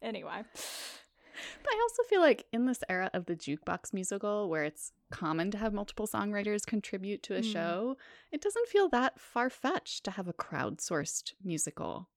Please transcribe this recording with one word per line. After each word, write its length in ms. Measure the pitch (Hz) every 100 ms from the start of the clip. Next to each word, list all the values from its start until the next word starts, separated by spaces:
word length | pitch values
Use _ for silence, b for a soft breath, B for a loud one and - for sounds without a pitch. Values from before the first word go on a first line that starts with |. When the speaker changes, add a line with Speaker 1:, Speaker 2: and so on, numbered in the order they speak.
Speaker 1:
Anyway. 400 | 226 214 - - 220 - B B B B B _ B B B B
Speaker 2:
But 80 | 587
I 60 | 440
also 220 | 466 -
feel 180 | 466 392
like 240 | 320 226 -
in 140 | 233 247
this 160 | 247 -
era 220 | 185 190
of 120 | 185 175
the 100 | 170
jukebox 560 | - 147 - 175 -
musical, 560 | 196 185 196 208 208 202
where 140 | 156
it's 280 | 151 151 - _ _
common 380 | - 165 160 185
to 60 | 208
have 160 | 220
multiple 340 | 208 208 - 214
songwriters 560 | 214 208 208 208 208 -
contribute 580 | 214 - 196 190 202
to 120 | - 196
a 40 |
Speaker 3:
Mm. 100 | 226
Speaker 2:
show, 460 | 196 170 175 240 269 B B B
it 80 | 302
doesn't 260 | 415 453 480
feel 200 | 403 381
that 300 | 240 254 -
far-fetched 840 | - 233 254 - 262 370 - -
to 80 | -
have 160 | 190 175
a 60 |
crowdsourced 1000 | - - 139 120 151 - 160 151 - - -
musical. 640 | 190 160 - - 82 - 180